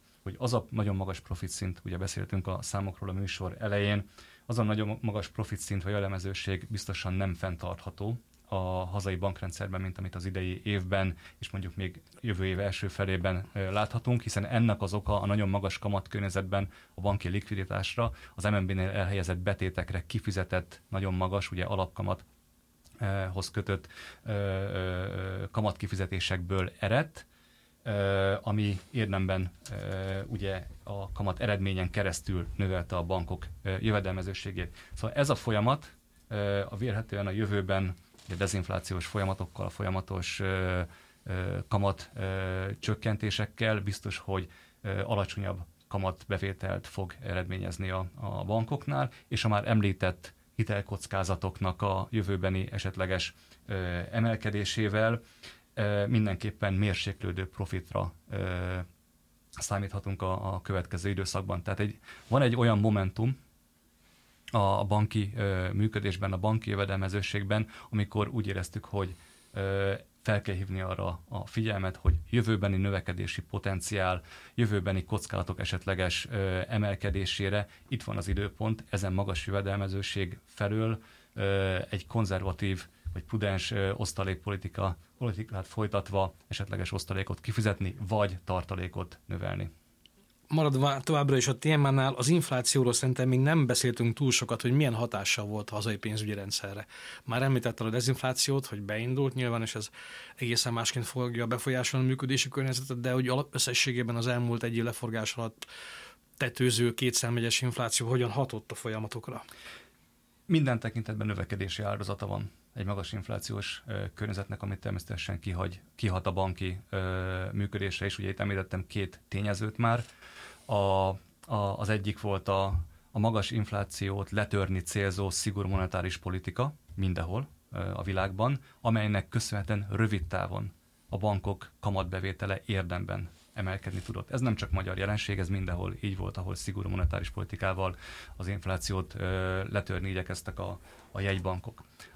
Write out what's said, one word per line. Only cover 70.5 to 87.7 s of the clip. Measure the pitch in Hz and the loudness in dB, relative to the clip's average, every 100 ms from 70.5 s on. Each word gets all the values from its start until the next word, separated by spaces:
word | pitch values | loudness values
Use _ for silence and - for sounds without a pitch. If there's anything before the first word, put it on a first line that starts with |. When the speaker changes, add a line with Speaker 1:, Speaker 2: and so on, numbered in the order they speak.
Speaker 1:
hívni | 92 98 95 | -4 -2 -4
arra | 92 92 95 80 - | -4 -2 -2 -4 -6
a | 101 - | -8 -4
figyelmet, | - 110 101 95 - | -2 0 0 -2 0
hogy | - - - | 4 4 4
jövőbeni | 120 110 107 101 95 | 2 4 4 4 4
növekedési | 98 98 - 92 95 - | 2 2 -2 -4 -4 -4
potenciál, | - 98 98 95 - 101 92 90 - - - | -4 -4 -2 -2 0 2 2 2 -2 -18 -10
jövőbeni | - 117 101 92 95 | 0 4 4 2 0
kockázatok | - 104 - 98 87 90 | 0 -2 -2 -2 -2 -2
esetleges, | - 92 - 92 90 - - | -2 -2 0 2 2 0 -2
ö, | 113 95 92 - | 0 0 0 0
emelkedésére | 110 104 95 101 92 92 - 98 101 101 - - | 2 2 0 0 0 0 0 2 0 0 -8 -6
itt | 123 | -6
van | - 104 | -4 -4
az | 90 | 0
időpont, | 95 101 - 110 110 - | 0 0 -2 -2 -2 -2
ezen | 101 95 | -2 0
magas | 95 101 87 - | 0 0 -2 -2
jövedelmezőség | 98 98 98 98 98 101 101 92 - | -2 0 0 0 -2 -2 -2 -2 -4
felől, | _ - 101 110 113 110 - - - | _ -4 0 2 0 0 -6 -20 -14
ö, | - 98 98 95 92 - | -2 2 4 2 0 0
egy | 101 - | -4 -2
konzervatív | 117 101 92 95 87 101 92 - - - | 0 2 0 -2 0 0 -2 -4 -12 -8
vagy | 92 | -8
prudens, | - 113 101 95 - | -4 0 2 0 0
ö, | 107 98 | 0 0
osztalékpolitika-, | 101 104 - 95 92 - 98 95 - 95 85 - - | 0 -2 -2 -2 -2 -2 -4 -4 -2 0 -2 -8 -6
politikát | 120 92 110 98 95 | -4 -2 -4 -6 -6
folytatva | - 107 101 98 101 95 - - | -2 0 0 0 0 0 -2 -10
esetleges | - 98 98 90 | -6 -4 -4 -2
osztalékot | 95 - 95 98 95 | -4 -2 -4 -2 -4
kifizetni, | - 110 107 | -4 0 2